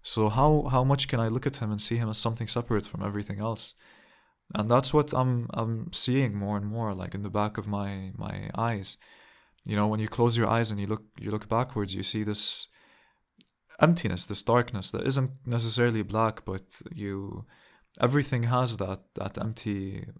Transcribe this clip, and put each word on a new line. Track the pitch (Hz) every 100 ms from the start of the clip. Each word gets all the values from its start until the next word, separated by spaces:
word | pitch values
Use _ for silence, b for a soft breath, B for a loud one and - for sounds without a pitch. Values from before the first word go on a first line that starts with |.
So | - - 107
how, | 110 147 151 139
how | 127
much | 131 139 -
can | 120
I | 113
look | 120 165
at | -
him | 107
and | 107
see | - 117
him | 113
as | 110
something | 117 113 110
separate | 120 113 107 -
from | -
everything | 101 101 104 101
else? | 107 110 - - b b b b b b _
And | - 107
that's | 120 -
what | 151 147
I'm, | 135 127 123 117
I'm | - 113 113 113
seeing | - - 131 127 101
more | 101 104
and | 104
more, | 113 110
like, | 95 90 98
in |
the | 101
back | 104 104 104
of | 104
my, | 101 101 98 95 -
my | 107 101 98 -
eyes. | 117 107 95 - B B B B B B 87
You | 104
know, | 104
when | 107
you | 107
close | - 117 117
your | 110
eyes | 113 110
and | 104
you | 101
look, | 110 - -
you | 104
look | 104 -
backwards, | 113 131 110 101 95
you |
see | 95 110
this | 107 104 - - - b b b b b _ _ - _ _ -
emptiness, | 156 170 131 90 -
this | 101
darkness | - 120 120 101 92
that | - -
isn't | 135 131 - 123
necessarily | 117 113 113 120 110
black, | 98 110 113 107
but | - 95 - - -
you, | - 101 98 98 - - b b b b -
everything | 123 143 139 127
has | 117 127 127 107
that, | 95 95 _ -
that | 98 -
empty | 110 110 107 101 95 104 117